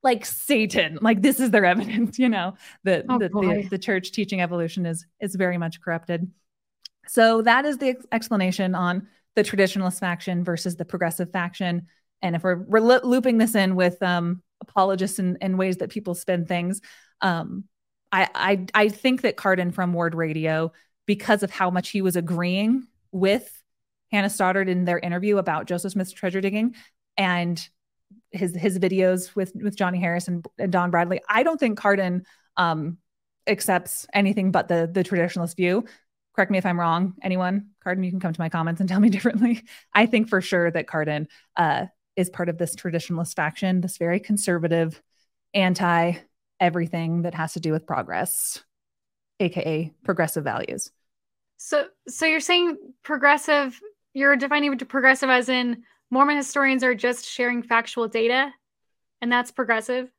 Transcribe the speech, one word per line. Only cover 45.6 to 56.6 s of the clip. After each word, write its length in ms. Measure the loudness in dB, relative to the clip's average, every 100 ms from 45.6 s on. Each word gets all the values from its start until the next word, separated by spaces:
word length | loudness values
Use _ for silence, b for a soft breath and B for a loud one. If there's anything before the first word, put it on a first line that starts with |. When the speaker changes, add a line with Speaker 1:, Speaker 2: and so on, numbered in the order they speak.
| 2 2 2 2 2 -2 _ _ _ _
Speaker 1:
everything 640 | 0 0 -4 -4 -2 -2
that 120 | -2
has 200 | -4 -6
to 60 | -4
do 120 | -2
with 140 | -4 -2
progress, 760 | -6 -4 -4 -4 -4 -6 -10 _ _ _ _ _ _ _ _
A 100 | -2
K 140 | -2
A 400 | -4 -4 -4 _
progressive 400 | -4 0 0 0
values. 460 | -4 -4 -6 -8 -10 _ _ _ _ _ _ _
Speaker 2:
So, 300 | -4 -2 -2 _ -16
so 180 | -2 0
you're 140 | 0
saying 360 | 2 2 2 -2 -12 -20
progressive, 800 | -6 2 4 4 2 0 0 -8 -20 _ _
you're 240 | 0 4 4
defining 400 | 2 0 0 -2
progressive 520 | -4 2 4 4 4
as 180 | 2 2
in 360 | -2 -2 -4 b b _
Mormon 260 | 2 4 2
historians 460 | -2 0